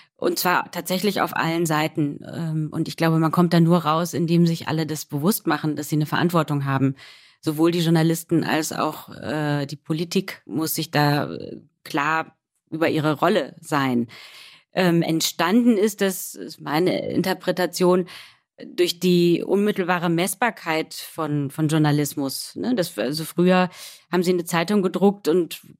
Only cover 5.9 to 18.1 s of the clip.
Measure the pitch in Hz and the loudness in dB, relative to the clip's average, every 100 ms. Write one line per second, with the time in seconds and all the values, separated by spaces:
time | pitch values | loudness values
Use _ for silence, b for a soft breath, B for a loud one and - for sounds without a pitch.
5.9 | 151 151 - 170 170 151 143 139 135 135 | -2 0 0 2 2 0 -2 0 0 0
6.9 | 139 B B B B 156 151 165 175 165 | -2 B B B B -4 2 2 2 2
7.9 | 165 165 165 - 165 87 147 156 - 151 | 4 2 0 0 0 2 -2 -2 -4 -4
8.9 | - - - - 151 147 147 135 151 - | -6 -14 -12 -6 -4 -2 -2 -4 -8 -6
9.9 | 160 175 190 190 - - 113 156 - 156 | -4 -2 -2 -4 -10 -8 -6 -4 -4 -2
10.9 | 147 147 147 80 85 - - - _ - | 0 2 2 -2 -8 -12 -16 -20 _ -4
11.9 | 151 147 160 156 _ _ _ _ 156 160 | -2 0 -2 -4 _ _ _ _ -2 0
12.9 | 151 151 147 170 196 127 - - 147 135 | 2 0 2 2 0 -2 -10 -4 -2 0
13.9 | 120 117 B B B B B _ - 185 | -2 -4 B B B B B _ 0 2
14.9 | 170 - 160 - - 170 226 240 208 214 | 2 2 -2 -2 -2 2 4 4 4 0
15.9 | 208 196 185 - - 107 - 151 147 180 | 0 -2 -2 -10 -14 -16 -12 -4 0 0
16.9 | - 52 67 180 180 - 175 175 - 180 | 0 -2 -2 -2 -2 -4 -2 -2 2 4
17.9 | 180 175 | 4 0